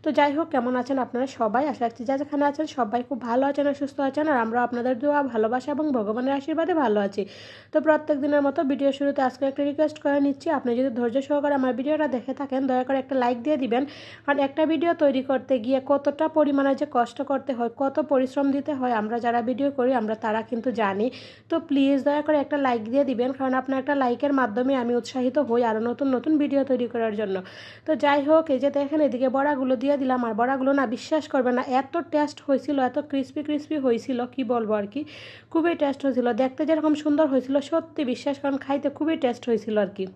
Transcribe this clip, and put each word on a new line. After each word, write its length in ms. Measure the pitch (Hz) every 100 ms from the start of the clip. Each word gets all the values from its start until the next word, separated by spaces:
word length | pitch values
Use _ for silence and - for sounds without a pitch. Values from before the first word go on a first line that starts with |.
তো 40 | 311 294
যাই 140 | 294 285
হোক, 100 | 320
কেমন 200 | 269 240 254
আছেন 160 | 247 269 240
আপনারা 220 | 240 262 -
সবাই? 240 | 220 233 294
আশা 100 | - 233
রাখছি 160 | 233 233
যা 60 | 269
যেখানে 220 | 285 294 285
আছেন 160 | 285 311 -
সবাই 240 | 220 240 247
খুব 100 | 254 233
ভালো 140 | 247 269
আছেন 160 | 285 285
আর 40 | 285
সুস্থ 160 | 277 - 269
আছেন, 160 | 269 311
আর 60 | 269 226
আমরা 140 | 240 247
আপনাদের 260 | 240 240 262
দোয়া, 180 | 294 285 277
ভালোবাসা 360 | 226 220 254 262 285
এবং 100 | 311 247
ভগবানের 360 | 202 220 262 277
আশীর্বাদে 340 | 285 311 330 330
ভালো 160 | 247 208 196
আছি। 160 | 208 196 - - - -
তো 60 | 311 311
প্রত্যেক 320 | 302 302 294
দিনের 180 | 285 294 277
মতো 120 | 302 277
ভিডিও 200 | 269 277 269
শুরুতে 240 | 285 285 262
আজকে 160 | 254 269
একটা 120 | 277 285
রিকোয়েস্ট 280 | 285 311 302
করে 140 | 285 285 285
নিচ্ছি, 220 | 269 330 277
আপনি 120 | 254 233
যদি 100 | 269 233
ধৈর্য 180 | 240 254 269
সহকারে 280 | 294 285 277
আমার 140 | 254 240
ভিডিওটা 280 | 269 302 302 247
দেখে 180 | 240 262
থাকেন, 220 | 277 262 269
দয়া 140 | 254 254
করে 100 | 269
একটা 120 | 262 269
লাইক 140 | 240 247 233
দিয়ে 120 | 302
দিবেন। 200 | 254 233 285 - - -
কারণ 160 | - 285 277
একটা 160 | 277 311
ভিডিও 200 | 320 339 330
তৈরি 180 | 285 262 262
করতে 240 | 254 - 262 220
গিয়ে 140 | 262 269
কতটা 340 | 285 285 285 311 311
পরিমাণে 340 | 294 285 277 269
যে 40 | 294 247
কষ্ট 200 | 233 - 269
করতে 200 | 269 269 240
হয়, 140 | 233 233
কত 140 | 269 269 302
পরিশ্রম 360 | 269 262 285 277 277
দিতে 160 | 277 277
হয়, 140 | 247 226
আমরা 160 | 214 233 233
যারা 140 | 240 226
ভিডিও 200 | 247 277 277
করি 140 | 247 254
আমরা 140 | 214 220
তারা 180 | 226 214 220
কিন্তু 200 | 233 254 220
জানি। 280 | 202 196 240 - - - -
তো 60 | 330 320
প্লিজ 300 | 277 269 277 277
দয়া 140 | 294 294
করে 100 | 302
একটা 140 | 277 294 269
লাইক 160 | 240 214
দিয়ে 100 | 269 277
দিবেন, 200 | 226 247 262
কারণ 160 | 262 262
আপনার 160 | 262 269
একটা 120 | 269 277
লাইকের 300 | 254 240 285 277
মাধ্যমে 340 | 240 208 254 269
আমি 120 | 240 240
উৎসাহিত 360 | 233 262 254 269 240
হই 120 | 233 233
আরও 120 | 220 233
নতুন 180 | 233 277 247
নতুন 180 | 277 311
ভিডিও 200 | 285 277 269
তৈরি 160 | 247 240
করার 200 | 240 226 214
জন্য। 160 | 208 190 185 - - - -
তো 60 | 294
যাই 180 | 285 285 277
হোক, 140 | 320 320 262
এই 40 |
যে 60 | 277 277
দেখেন, 220 | 285 311 285
এদিকে 200 | 233 254 269
বড়াগুলো 360 | 285 285 262 254
দিয়ে 120 | 277 285
দিলাম, 180 | 262 254 240
আর 60 | 214
বড়াগুলো 300 | 247 269 262 277
না, 40 | 247 240
বিশ্বাস 280 | - 311 285
করবেন 220 | 277 247 254
না, 40 | 285 254
এত 120 | 269 339 -
টেস্ট 240 | 302 294 - -
হয়েছিল, 300 | 262 262 277 254
এত 80 | 294 294
ক্রিসপি 320 | 277 262 302 294
ক্রিসপি 300 | 294 294 311 262
হয়েছিল, 340 | 233 226 247 247
কি 80 | 262 240
বলবো 200 | 240 214 214
আর 60 | 202
কি, 80 | 269 302 - - - -
খুবই 220 | 330 339 339
টেস্ট 180 | 285 277 277
হয়েছিল। 220 | 247 240 226
দেখতে 200 | 262 262 302
যেরকম 240 | 320 311 302
সুন্দর 220 | 302 294 311
হয়েছিল, 240 | 262 254 277 277
সত্যি 300 | 330 320 - 262
বিশ্বাস 220 | 240 285 277
করেন, 160 | 277 269 -
খাইতে 220 | 285 285 285
খুবই 180 | 311 320
টেস্ট 200 | 247 240 -
হয়েছিল 280 | 226 214 214 196
আর 60 | 196
কি। 80 | 185